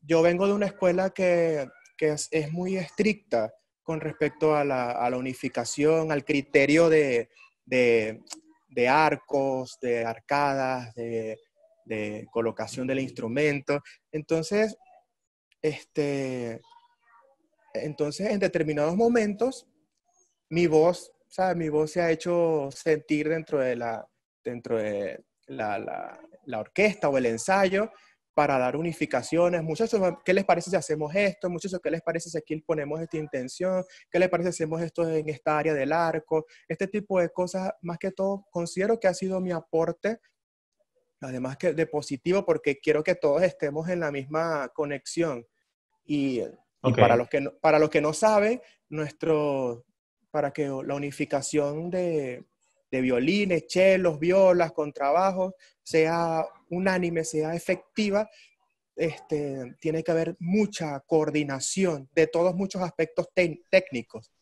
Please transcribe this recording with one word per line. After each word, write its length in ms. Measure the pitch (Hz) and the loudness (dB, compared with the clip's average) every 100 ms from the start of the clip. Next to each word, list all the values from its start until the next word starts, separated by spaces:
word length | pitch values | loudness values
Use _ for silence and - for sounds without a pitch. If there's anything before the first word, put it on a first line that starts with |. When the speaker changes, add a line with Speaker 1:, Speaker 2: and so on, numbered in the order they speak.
Speaker 1:
Yo 180 | 151 165 | 2 4
vengo 260 | 165 175 196 | 4 4 2
de 60 | |
una 140 | 202 202 | 0 -2
escuela 420 | - 185 175 190 | 0 0 2 -2
que, 580 | 190 185 175 165 151 131 - _ - | 0 2 2 2 0 -6 -12 _ -2
que 140 | 156 | -2
es, 180 | 151 - | -2 -4
es 200 | 160 147 | -4 -4
muy 240 | 165 185 190 | -6 -4 -4
estricta 760 | 170 - 214 214 _ 117 110 - _ _ | -6 0 0 0 _ -2 -2 -6 _ _
con 200 | - 160 | -8 -6
respecto 520 | 151 - 147 147 156 | -6 -2 -2 2 2
a 80 | 151 | 2
la, 280 | 143 131 123 | 2 0 -2
a 180 | 120 120 | 0 -2
la 80 | 127 | -2
unificación, 960 | 131 127 135 - 117 - 147 160 160 | -4 -6 -6 -4 -6 0 2 4 2
al 140 | 147 139 | -2 0
criterio 640 | 143 135 147 139 156 170 | -2 2 4 6 6 6
de, 400 | 156 143 120 110 _ _ _ | 6 4 0 -4 _ _ _
de, 560 | - 127 123 117 110 110 - - _ _ _ | -2 2 4 4 2 -6 -14 -18 _ _ _
de 200 | 131 123 | 0 2
arcos, 920 | 143 156 143 _ 143 135 131 127 - | 4 4 2 _ -2 0 -2 -6 -8
de 240 | 127 117 | -4 -2
arcadas, 920 | 113 110 - 143 143 135 131 131 120 | -2 -6 -4 0 0 0 -2 -4 -8
de, 440 | 117 117 113 110 110 _ _ _ _ - | -10 -6 -6 -6 -10 _ _ _ _ -10
de 400 | 110 107 107 - | -6 -6 -8 -6
colocación 560 | 117 113 107 110 - 127 | -2 -2 -4 -8 -6 -4
del 140 | 135 | -4
instrumento. 800 | 131 - 113 127 151 143 131 143 - - _ | -4 -8 -6 0 0 -2 -4 -4 -6 -20 _
Entonces, 640 | 156 147 165 160 202 220 - _ - _ _ _ _ _ _ | -12 -4 -4 0 0 -2 -4 _ -20 _ _ _ _ _ _
este, 1000 | 156 143 - - 143 139 135 127 120 113 _ - _ _ _ _ _ _ _ _ _ | -6 -6 -10 -4 -2 -2 -4 -6 -6 -10 _ -20 _ _ _ _ _ _ _ _ _
entonces, 560 | - 156 147 151 147 202 | -8 -8 -4 -4 -2 -2
en 100 | 208 | 0
determinados 560 | 190 190 156 147 147 180 | 0 0 0 0 0 4
momentos, 680 | 233 240 214 202 247 262 - _ _ _ _ _ _ _ _ | 4 4 2 0 -2 -4 -16 _ _ _ _ _ _ _ _
mi 160 | 160 175 | 0 4
voz, 440 | 156 160 175 - _ _ | 6 4 2 -8 _ _
¿sabes? 300 | - 185 175 | -2 0 0
Mi 140 | 160 | 0
voz 200 | 151 156 | 0 0
se 120 | 175 | 0
ha 80 | 170 | 0
hecho 580 | 160 175 175 170 156 139 | 0 0 0 2 0 -4
sentir 600 | - - 151 147 151 151 | -6 0 0 0 -2 0
dentro 300 | 160 160 147 | -2 -2 -2
de 160 | 127 120 | 0 -2
la, 300 | 117 110 - _ _ _ | -4 -6 -10 _ _ _
dentro 320 | - 120 113 113 | -10 -10 -4 -2
de 480 | 107 101 98 64 _ _ _ | -2 -2 -4 -8 _ _ _
la, 340 | 135 107 101 | -8 -4 -4
la, 400 | - - - - - - | -6 -10 -12 -16 -20 -20
la 160 | - 110 | -10 -8
orquesta 480 | 107 - 208 - 156 | -6 0 0 2 0
o 100 | 139 | 2
el 80 | 120 | 0
ensayo 640 | 113 - 196 190 196 220 - _ _ _ | -2 0 2 2 0 -4 -8 _ _ _
para 220 | - 143 135 | 0 2 2
dar 200 | 127 135 | 0 -2
unificaciones. 880 | 170 156 147 131 120 165 175 170 | -4 -4 -2 -2 0 2 2 2
"Muchachos, 360 | 160 156 226 220 185 175 | -4 -2 0 0 0 -2
¿qué 80 | - | 0
les 120 | 185 | 0
parece 260 | 196 175 170 | 4 2 2
si 60 | 180 | -2
hacemos 360 | - 156 151 | -2 -4 -2
esto? 380 | 180 202 - 180 | 0 0 0 -6
Muchachos, 300 | 175 190 180 | -6 -6 -6
¿qué 80 | 156 | -4
les 120 | 165 | -4
parece 280 | 165 165 165 | -4 -6 -6
si 80 | 160 | -10
aquí 180 | - 156 | -6 -8
ponemos 400 | - 156 143 156 | -4 -4 -2 -6
esta 160 | 165 160 | -6 -8
intención? 680 | 151 135 127 - 180 185 180 - _ | -6 -6 -8 -6 -2 -2 -6 -14 _
¿Qué 100 | 175 | 0
les 80 | 185 | 2
parece 240 | 175 180 | 2 -2
si 100 | 170 | -4
hacemos 180 | 160 160 | -4 -4
esto 280 | 165 - 165 | -6 -2 -2
en 200 | 160 151 | -2 -4
esta 300 | 147 - 151 | -4 -2 0
área 160 | 151 | 0
del 180 | 147 135 | 0 0
arco?". 540 | 160 165 160 - 160 156 - _ | 0 0 -2 -2 -2 -2 -18 _
Este 180 | 160 190 | -6 -4
tipo 320 | 208 202 190 | -4 -2 0
de 120 | 170 | 0
cosas, 420 | - 180 190 190 - | -2 -4 -4 -6 -8
más 160 | 170 170 | -10 -6
que 140 | 196 | -8
todo, 340 | 185 190 196 _ | -4 -4 -4 _
considero 480 | 175 170 - 190 226 | -6 -6 -2 0 2
que 80 | 190 | 2
ha 60 | |
sido 260 | 175 190 190 | 0 -4 -4
mi 100 | 185 | -4
aporte, 720 | 170 - 160 165 165 202 226 _ _ _ _ _ _ _ _ _ _ | -6 -2 0 0 -2 -4 -6 _ _ _ _ _ _ _ _ _ _
además 360 | 135 127 131 143 | -10 -8 -8 -2
que 160 | 180 | -2
de 140 | 156 160 | 0 -2
positivo, 600 | 151 143 135 - 190 190 | -2 -6 -6 0 0 2
porque 320 | 156 151 139 | 0 0 -2
quiero 240 | - 151 | 2 2
que 140 | 151 - | 2 0
todos 260 | 151 143 | 2 2
estemos 460 | 180 - 151 147 165 | 2 0 -6 -4 -4
en 120 | 180 | -4
la 120 | 160 | -4
misma 580 | 143 135 156 165 156 127 | -6 -6 -4 -2 -2 -4
conexión. 720 | - 147 139 - - 165 127 117 _ _ _ _ _ | -4 -4 -4 -8 -2 -2 -2 -10 _ _ _ _ _
Y, 360 | - 147 139 123 | -4 -2 0 -2
y 40 | 98 - _ _ | -4 -10 _ _
Speaker 2:
Ok. 160 | 131 120 | 0 6
Speaker 1:
para 180 | 120 117 | 6 6
los 120 | 120 | 2
que 120 | 143 | -2
no, 120 | 139 - | -4 0
para 200 | 165 156 | 4 4
los 100 | 151 | 4
que 100 | 151 | 4
no 120 | 151 | 0
saben, 500 | 156 220 214 208 247 - _ _ | 2 4 4 4 0 -6 _ _
nuestro, 960 | 151 151 - 165 156 147 139 127 117 _ _ _ _ _ | -8 -8 -4 0 2 2 0 -2 -6 _ _ _ _ _
para 220 | 151 143 | -4 -4
que 160 | 139 143 | -2 -4
la 260 | 135 147 | -4 -6
unificación 960 | 139 143 139 143 139 135 151 143 151 175 | -6 -6 -6 -4 -2 -2 -2 -2 -4 -6
de, 560 | 180 180 156 131 123 - _ _ _ _ | -4 -2 -2 -4 -10 -16 _ _ _ _
de 100 | 131 | -2
violines, 640 | 127 123 135 202 202 170 - | 2 2 2 2 2 0 0
chelos, 520 | 180 190 190 185 151 | 4 6 6 2 0
violas, 540 | 170 190 190 180 165 | 2 6 6 6 2
contrabajos, 800 | 165 147 - 139 156 190 190 185 185 _ _ | -2 -6 -2 2 4 2 0 -4 -6 _ _
sea 640 | - 160 160 170 170 165 156 - _ | -2 2 2 2 0 -2 -4 -8 _
unánime, 540 | 175 190 185 175 170 | -2 0 0 0 -2
sea 300 | 160 156 156 | -2 -2 -2
efectiva, 760 | 165 - 180 - - 208 196 214 - - _ _ _ _ - | -4 -2 -4 -4 -4 0 0 -2 -8 -20 _ _ _ _ -4
este, 800 | 165 - - 151 147 135 123 - | -4 -4 -6 -4 -4 -8 -10 -8
tiene 220 | 160 160 | -4 -4
que 80 | 160 | 0
haber 260 | 165 165 175 | 0 -2 -4
mucha 600 | 170 202 208 - 160 139 | 0 2 0 -2 -6 -6
coordinación 1080 | _ 160 151 151 143 135 - - 190 147 135 | _ 2 2 0 -2 -4 -4 0 0 0 -2
de 140 | - 160 | 2 2
todos 260 | 165 175 | 4 2
muchos 260 | 175 196 190 | 0 -4 -4
aspectos 480 | 180 - 160 - 165 | -6 -2 -4 -2 -2
tec-, 300 | - 175 151 _ | 0 0 -2 _
técnicos. 640 | 185 180 123 113 110 - _ | 2 2 -8 -10 -16 -20 _